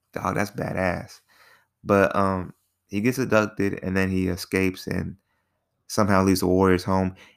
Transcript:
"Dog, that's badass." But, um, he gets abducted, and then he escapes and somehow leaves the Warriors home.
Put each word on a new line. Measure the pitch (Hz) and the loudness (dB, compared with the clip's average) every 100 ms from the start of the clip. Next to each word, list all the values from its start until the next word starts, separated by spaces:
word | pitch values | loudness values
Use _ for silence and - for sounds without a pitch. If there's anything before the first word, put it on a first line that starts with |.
| _ | _
"Dog, | - 92 95 | -8 -4 -2
that's | 104 | -4
badass." | - - 92 92 90 - - _ _ _ _ _ _ | -6 -6 -2 -2 -4 -8 -20 _ _ _ _ _ _
But, | 101 101 98 - | 0 4 4 2
um, | 98 92 90 - _ _ _ | 0 -2 -6 -14 _ _ _
he | 101 | -4
gets | 113 127 | -2 -2
abducted, | 123 110 104 - 98 95 | 0 2 2 0 -4 -4
and | 92 95 | -4 -2
then | 95 | 0
he | 92 92 | 0 -2
escapes | 87 - 95 95 90 - | -4 -4 -2 0 -2 -6
and | 92 90 90 _ _ _ _ _ _ - | -6 -6 -10 _ _ _ _ _ _ -8
somehow | - 101 98 | -2 2 4
leaves | 95 92 | 4 2
the | 90 | 2
Warriors | 92 95 90 | 4 4 4
home. | - 95 92 92 - | 2 -2 -2 -6 -18